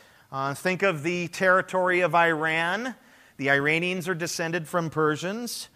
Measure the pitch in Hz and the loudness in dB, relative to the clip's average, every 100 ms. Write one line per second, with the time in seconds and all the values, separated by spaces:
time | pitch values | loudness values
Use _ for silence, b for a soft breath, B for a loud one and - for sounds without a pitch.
0 | b b b 135 139 139 185 180 196 156 | b b b -6 -4 -2 -2 0 0 0
1 | 160 175 170 - 190 185 175 185 185 180 | -2 -4 -4 0 4 4 2 0 2 2
2 | 175 170 170 156 160 160 170 202 254 - | 4 4 4 2 0 0 -2 -2 -6 -10
3 | b b b b 135 139 147 160 180 185 | b b b b 2 2 2 0 0 -4
4 | 165 165 170 - 165 175 151 175 165 156 | -4 -4 -4 -4 -4 -4 -4 -4 -2 0
5 | 151 147 175 220 240 - - | 0 0 -4 -6 -8 -10 -14